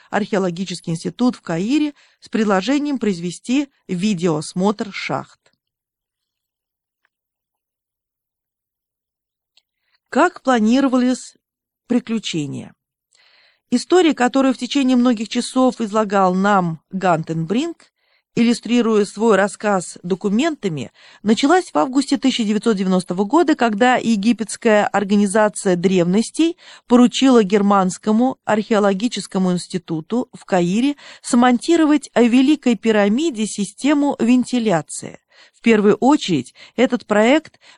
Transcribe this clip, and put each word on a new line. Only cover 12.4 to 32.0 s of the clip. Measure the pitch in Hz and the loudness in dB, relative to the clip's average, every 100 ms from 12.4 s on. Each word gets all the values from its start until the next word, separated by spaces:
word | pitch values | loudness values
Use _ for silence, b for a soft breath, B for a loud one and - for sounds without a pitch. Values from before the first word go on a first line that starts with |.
| 139 127 - - _ _ _ b b b b b _ | -8 -10 -16 -20 _ _ _ b b b b b _
История, | 247 - 359 330 | -6 0 2 2
которую | - 247 269 269 | 2 0 0 0
в | - | -2
течение | 247 285 254 254 | -4 -2 0 2
многих | 247 220 220 | 2 0 -4
часов | 240 - 262 254 - | -6 -4 0 0 0
излагал | 214 214 208 202 185 | -2 -2 0 2 2
нам | 185 202 196 170 160 _ | 2 2 2 0 -6 _
Гантенбринг, | 190 185 160 160 160 160 220 339 - _ _ _ _ _ 240 | -4 -2 -2 -2 -6 -4 -4 -4 -8 _ _ _ _ _ -2
иллюстрируя | 233 233 214 240 226 214 | 0 0 -2 0 2 0
свой | 202 196 233 190 | 0 -2 2 2
рассказ | 202 - 214 190 - - | 0 -2 -2 -2 -4 -10
документами, | 175 185 208 214 330 302 196 147 110 b b b | -6 -4 -2 -2 -2 -4 -6 -8 -10 b b b
началась | 202 226 277 370 - | -2 2 2 2 0
в | 294 | -2
августе | 294 262 - 277 | 0 -2 -2 -2
тысяча | 262 240 | -2 -2
девятьсот | 208 214 233 196 | -2 -2 0 0
девяностого | 185 185 - 180 | 0 0 -2 -4
года, | 202 320 311 302 | 0 0 2 0
когда | 233 208 247 247 | -2 2 2 2
египетская | 226 214 220 220 214 - 233 208 - | 0 0 0 -2 -4 -4 2 2 2
организация | 202 196 208 202 214 214 - 196 | -2 0 2 2 2 0 0 -2
древностей | 175 185 185 170 202 - - 330 B B B - | 0 2 2 2 0 -2 -2 -2 B B B 2
поручила | 247 247 - 269 240 | 4 4 4 4 4
Германскому | 185 208 202 202 185 - 214 214 254 - | 4 2 2 2 0 -2 -2 0 0 -4
археологическому | - 220 196 214 202 190 240 202 - 190 185 | -4 -2 0 0 2 0 -4 -6 -6 -2 -2
институту | 180 - 185 - 156 - 233 - | -2 -4 -10 -8 -8 -4 -6 -6
в | - | -12
Каире | - 180 175 208 277 285 B B | -2 0 0 0 -2 -4 B B
смонтировать | - 240 254 240 - 330 302 294 | -2 2 4 2 2 2 4 2